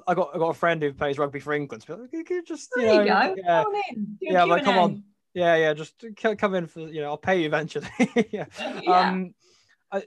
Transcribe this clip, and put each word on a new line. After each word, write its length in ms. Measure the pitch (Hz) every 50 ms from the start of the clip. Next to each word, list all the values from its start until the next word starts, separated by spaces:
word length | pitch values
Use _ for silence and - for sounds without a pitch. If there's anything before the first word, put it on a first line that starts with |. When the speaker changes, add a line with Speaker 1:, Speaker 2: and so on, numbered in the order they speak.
| -
Speaker 1:
I 80 | - 180
got, 160 | 170 180 143 143
I 40 | 175
got 100 | 160 165
a 60 | 160
friend 280 | - - 170 170 165 151
who 100 | 143 139
plays 260 | 135 151 143 143 139
rugby 220 | 147 143 135 143
for 120 | 135 147 147
England. 320 | 147 147 139 123 113 -
So 100 | - 156
be 60 | 190 247
like, 100 | 254 285
"You 120 | 330 330
could 220 | - 359 359 339
just, 240 | - 330 302 - - 508
you 60 | 494 247
Speaker 2:
There 220 | 220 214 208 208
you 60 | 202
Speaker 1:
know, 240 | 190 190 233 294 381
Speaker 2:
go. 0 | - -
Speaker 1:
yeah, 200 | - 170 208 -
Speaker 2:
Come 120 | 427 403
on 80 | 415 403 359
in. 140 | 254 220 208
Do 220 | - - - - 320
a 40 | 185
Speaker 1:
yeah." 100 | 180 175
I'm 60 | 170
like, 160 | 170 175 277
"Come 100 | 262 247
Speaker 2:
Q 80 | 202 175
and 100 | - -
A. 20 |
Speaker 1:
on, 80 | - - - _ _ _ _ _
yeah, 220 | 180 175 170 170
yeah. 160 | 160 160 156 151
Just 200 | 151 160 - - _ - 233 208 -
c-, 180 | - 226 214
come 180 | 208 - 208 190
in 120 | 185 170
for, 140 | 156 - 165
you 200 | 160 160 151 156
know, 80 | 147 147
I'll 80 | 147 151
pay 220 | - - 190 185
you 60 | 165
eventually." 400 | 151 151 151 160 165 - 151 147 - - -
<laughs> 320 | 262 - - 240 214 -
Yeah. 160 | - 202 156 - - - 226 254 247 202 -
Speaker 2:
Yeah. 280 | 175 180 180 185 190
Speaker 1:
Um, 240 | 185 185 185 180 - _ _ _ _ _ _ _ _ _ _ _
I 140 | - 196 -